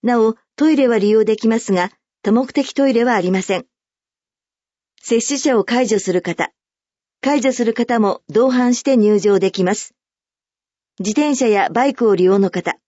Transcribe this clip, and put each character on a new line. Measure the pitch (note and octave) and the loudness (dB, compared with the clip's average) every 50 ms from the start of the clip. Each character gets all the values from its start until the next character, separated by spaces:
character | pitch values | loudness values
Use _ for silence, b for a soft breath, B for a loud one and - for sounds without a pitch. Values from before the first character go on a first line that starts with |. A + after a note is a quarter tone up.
| - | -2
な | A#3 B3 A#3 | 0 0 2
お、 | A3 A3 A3+ b b b _ | 0 0 -2 b b b _
ト | - C#4+ D#4 | -2 0 2
イ | D#4 C4+ | 2 2
レ | C4+ B3 | 2 2
は | A#3 A3 | 2 2
利 | F#3+ G#3 | 2 2
用 | G#3+ A3 G#3+ | 2 2 2
で | G3 A3 | 2 0
き | G#3+ - A3 | 0 0 -2
ま | A3+ A#3 | -2 -2
す | - - G3 | -2 -2 -2
が、 | F3+ F3 F#3+ _ _ _ _ _ _ _ | -2 -2 -4 _ _ _ _ _ _ _
多 | - | 0
目 | G#3 A#3 C4 B3+ | 0 0 0 -2
的 | - - C4+ - | -2 -4 -4 -4
ト | - - C#4 C4+ | -2 0 0 2
イ | B3+ | 2
レ | A#3 A#3 | 2 2
は | B3 A#3+ | 2 0
あ | G#3 | 0
り | F3 F3+ | 0 -2
ま | F#3 F#3+ | -2 -2
せ | F#3 - G3 F3+ | -2 -4 -4 -6
ん。 | - _ _ _ _ _ _ _ _ _ _ _ _ _ _ _ _ _ _ _ _ _ _ _ _ _ _ _ | -6 _ _ _ _ _ _ _ _ _ _ _ _ _ _ _ _ _ _ _ _ _ _ _ _ _ _ _
接 | _ - A#3 A3+ A3+ | _ -2 -2 -2 0
種 | - C#4+ C#4 | -2 -6 -2
者 | - D4+ C4 A3 | -2 0 0 0
を | F#3+ | 0
介 | - A#3 B3 B3+ G#3 | 0 0 -2 0 0
助 | A3 G3+ | -2 -2
す | - - F3 | -2 -2 -4
る | F3+ | -4
方。 | - F#3+ E3+ - - - _ _ _ _ _ _ _ _ _ _ _ _ _ _ | -4 -4 -6 -6 -8 -10 _ _ _ _ _ _ _ _ _ _ _ _ _ _
介 | - C4+ C#4+ D4 | -4 -2 -2 0
助 | A3 C4+ | 0 0
す | B3+ - A#3+ | 0 0 -2
る | A3 A3 | -2 0
方 | - A#3+ - A#3+ A#3 | -2 -2 -2 0 0
も | G#3+ G3+ - - _ _ | 0 0 -2 -4 _ _
同 | D3 G#3+ A#3+ C4 | 0 0 2 2
伴 | B3+ B3 B3 B3 B3 | 2 0 0 0 0
し | A#3+ - | -2 0
て | - C4+ | 0 2
入 | B3 G#3 G#3 G#3+ G#3 | 2 4 4 2 2
場 | E3+ G#3 G3+ F#3+ | 2 2 0 2
で | F#3 G3 | 0 -2
き | F#3+ - F#3 | -2 -2 -2
ま | F3+ G3+ | -2 -2
す。 | - - - _ _ _ _ _ _ _ _ _ _ _ _ _ _ _ _ _ _ _ _ _ _ | -4 -8 -16 _ _ _ _ _ _ _ _ _ _ _ _ _ _ _ _ _ _ _ _ _ _
自 | F#3+ G3+ | -8 -4
転 | G#3+ D4 D4 D4+ C#4+ | -2 -2 0 0 0
車 | B3 C4+ A#3 | 0 0 0
や | G#3+ G3+ F#3+ - | 2 2 0 0
バ | - A#3 B3 C#4+ | 0 0 0 0
イ | C4+ | 0
ク | - A#3+ A3 | 0 2 2
を | G3+ | 2
利 | F3 F#3 | 4 4
用 | F#3 F#3+ G3+ | 2 4 2
の | G3 F#3 | 2 0
方。 | - F3+ F3 - - _ _ | -2 -4 -6 -6 -8 _ _